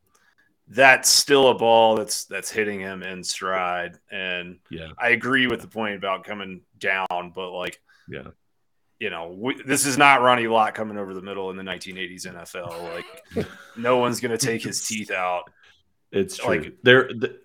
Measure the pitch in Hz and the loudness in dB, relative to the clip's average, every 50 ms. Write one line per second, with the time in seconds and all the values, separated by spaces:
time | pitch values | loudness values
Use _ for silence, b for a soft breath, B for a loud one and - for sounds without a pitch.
0 | _ _ _ _ _ _ _ _ _ _ _ _ _ - 101 120 135 135 127 127 | _ _ _ _ _ _ _ _ _ _ _ _ _ -4 4 6 8 8 8 8
1 | - - - - - - 143 139 135 127 113 98 117 113 113 113 113 110 110 110 | 6 4 4 4 4 6 6 6 6 6 4 4 4 6 8 8 8 6 4 2
2 | 107 104 - - - - 98 95 92 - - 113 107 104 101 98 95 98 98 92 | -2 -4 -6 -8 -8 -8 -10 -10 -10 -6 -4 -2 -2 -2 -4 -6 -8 -10 -10 -10
3 | 90 92 95 90 87 - - - 95 92 95 92 90 87 87 90 87 87 87 - | -10 -10 -10 -10 -8 -8 -8 -6 -4 -4 -2 -2 -2 -2 -4 -4 -6 -8 -12 -18
4 | _ _ 107 98 92 92 90 90 87 90 90 - _ - - 82 80 80 78 - | _ _ -10 -8 -6 -6 -6 -8 -8 -12 -16 -20 _ -16 -14 -14 -14 -14 -8 -4
5 | 120 120 120 117 123 123 131 131 127 123 117 - 117 - - 113 110 104 101 98 | 0 0 0 0 0 0 2 2 2 0 -2 -4 -8 -8 -8 -6 -4 -4 -6 -6
6 | 98 98 95 92 - - 104 101 98 95 92 87 - _ _ - - 98 95 95 | -4 -4 -4 -4 -6 -10 -12 -12 -12 -12 -14 -16 -20 _ _ -8 -4 -2 -2 -2
7 | 92 90 90 87 90 87 87 92 95 90 90 90 90 90 - - b b b b | -2 -4 -4 -6 -6 -8 -10 -10 -10 -8 -8 -8 -8 -8 -10 -14 b b b b
8 | b - 71 69 - 67 - _ _ _ _ _ _ _ _ _ _ _ _ - | b -16 -16 -16 -16 -18 -20 _ _ _ _ _ _ _ _ _ _ _ _ -10
9 | 113 101 87 82 82 85 90 95 110 131 139 - - 131 143 - 139 143 127 123 | -8 -8 -8 -8 -10 -12 -10 -8 -6 -6 -6 -6 -4 -2 0 0 0 0 4 6
10 | 143 143 139 127 123 127 123 120 117 113 113 113 107 107 - 113 110 107 104 104 | 8 8 8 8 8 6 6 4 4 2 4 4 2 2 0 -6 -8 -8 -8 -8
11 | 101 95 95 95 92 101 98 98 95 95 92 95 95 95 90 87 - 95 92 92 | -8 -8 -10 -10 -10 -10 -8 -8 -8 -8 -8 -8 -8 -10 -10 -10 -12 -12 -10 -10
12 | 92 87 90 90 90 92 90 87 82 - - 92 87 85 85 85 85 82 85 87 | -10 -10 -10 -12 -14 -14 -14 -16 -16 -14 -12 -12 -10 -10 -12 -12 -12 -10 -10 -12
13 | - - - - - - - 117 - - - - - - - 117 117 120 127 123 | -12 -14 -18 -20 -20 -10 -8 -8 -8 -8 -12 -20 -20 -18 -12 -6 -2 0 2 2
14 | 123 120 120 113 127 120 113 110 - 120 113 113 - - 95 - - - 110 110 | 2 0 -2 -2 -4 -4 -2 -2 -2 -2 -2 -4 -6 -6 -8 -8 -6 -6 -6 -6
15 | 104 101 101 92 90 90 90 87 - - b b b b b b b _ _ _ | -6 -6 -4 -4 -2 -2 -2 -4 -6 -10 b b b b b b b _ _ _
16 | _ _ - 101 95 95 - - - 120 107 80 78 - - _ - 123 127 131 | _ _ -2 -2 -2 -2 -4 -6 -2 -2 -2 -2 -4 -6 -10 _ 4 6 6 6
17 | 127 - - 113 123 - - - | 6 2 -2 -6 -6 -6 -8 -8